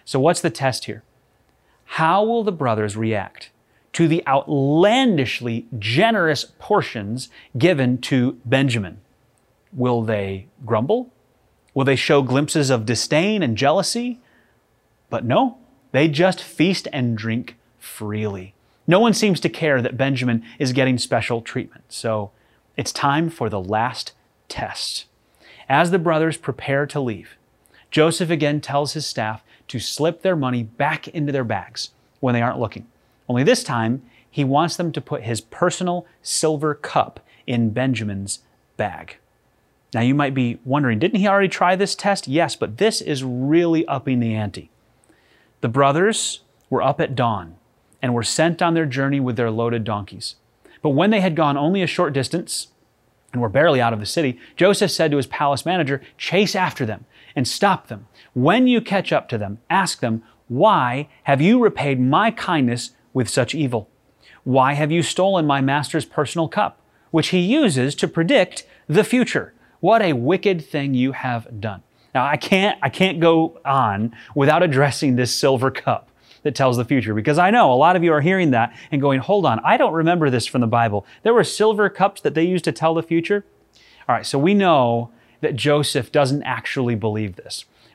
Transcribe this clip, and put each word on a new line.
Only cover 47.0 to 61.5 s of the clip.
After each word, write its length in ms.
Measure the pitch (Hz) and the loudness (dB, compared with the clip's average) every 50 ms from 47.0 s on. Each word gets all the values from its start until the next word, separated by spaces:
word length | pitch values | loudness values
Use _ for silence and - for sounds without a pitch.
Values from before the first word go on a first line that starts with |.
at 140 | 160 - 131 | -4 -4 -2
dawn 420 | - - 117 110 95 87 82 85 - _ _ _ _ _ _ _ _ | -2 -2 -2 -2 -4 -8 -12 -18 -20 _ _ _ _ _ _ _ _
and 100 | - 123 | -4 -2
were 100 | 123 120 | -2 -2
sent 380 | 110 - - - 156 170 170 165 | -2 -2 0 0 0 0 0 0
on 140 | 180 170 165 | 0 0 0
their 100 | 165 160 | 0 -2
journey 340 | 147 123 135 135 139 139 139 | -2 -2 -2 -2 -2 0 0
with 180 | 135 127 117 | -2 -2 -2
their 140 | 117 120 113 | -2 -2 -2
loaded 340 | 110 110 117 117 117 117 107 | 0 -2 -2 -2 -2 -2 -4
donkeys. 500 | 113 107 104 98 - - 92 - - - _ _ _ _ _ _ _ - - | -4 -6 -6 -8 -10 -14 -14 -14 -14 -14 _ _ _ _ _ _ _ -10 -4
But 80 | - 156 | -2 0
when 180 | 135 143 175 208 | 2 2 4 4
they 120 | 226 208 | 2 2
had 140 | 185 185 160 | 2 0 2
gone 220 | 156 160 147 139 | 2 0 0 0
only 240 | - - 160 185 196 | 0 0 0 0 0
a 60 | 180 | 0
short 260 | 151 - - 180 156 | -2 0 -2 -2 0
distance 560 | 135 139 127 - - 170 - - - - - - _ _ _ _ _ _ _ _ _ _ _ _ | 0 -2 -4 -2 -4 -6 -6 -6 -10 -10 -12 -12 _ _ _ _ _ _ _ _ _ _ _ _
and 80 | - 123 | -6 -4
were 80 | 120 110 | -2 0
barely 320 | 95 135 156 170 147 127 | 2 2 4 4 4 2
out 140 | 120 117 117 | 2 0 0
of 60 | 104 | -2
the 60 | 104 | -4
city, 320 | - - 175 160 131 123 - - - _ | -6 -2 -2 -2 -2 -2 -6 -10 -10 _
Joseph 340 | - 175 196 196 - 214 180 | 2 4 4 4 4 2 0
said 200 | - - 165 160 | 0 0 0 2
to 60 | 147 | 2
his 100 | 143 127 | 0 0
palace 380 | - - - 151 143 143 123 - | -2 -4 -2 0 0 0 -2 -2
manager, 380 | 160 180 180 156 131 147 - - - _ - | -2 0 0 0 -2 -2 -6 -8 -10 _ -12
"Chase 360 | - - 160 185 214 - - | -6 -2 0 2 2 2 0
after 300 | 196 185 - - - 135 | 0 -2 -2 -2 -2 -4
them 220 | 110 107 104 - _ _ _ - - - | -4 -4 -8 -12 _ _ _ -20 -8 -4
and 140 | 143 123 - | -4 -2 -2
stop 400 | - - - 196 180 - - - | -2 0 2 2 2 0 -4 -10
them. 180 | 117 101 110 - _ - - _ - | -16 -16 -16 -20 _ -20 -18 _ -2
When 320 | 123 123 151 190 240 254 | 0 2 4 4 6 6
you 140 | 247 247 226 | 4 4 2
catch 300 | 233 - 196 196 - - | 2 0 -2 -2 0 0
up 180 | 160 139 - - | -2 -2 -2 -2
to 80 | 127 110 | -6 -6
them, 200 | 104 98 104 113 _ - | -4 -6 -8 -10 _ -2
ask 300 | 165 190 190 170 - - | 0 0 0 0 -2 -4
them, 220 | - 117 113 113 - _ _ _ _ - | -2 -2 -2 -4 -6 _ _ _ _ -6
'Why 600 | 120 127 185 220 202 165 131 123 120 135 147 - _ _ - | 0 2 4 4 4 4 2 0 -2 -4 -8 -10 _ _ 0
have 160 | - 139 131 | 0 2 4
you 220 | 147 185 | 4 4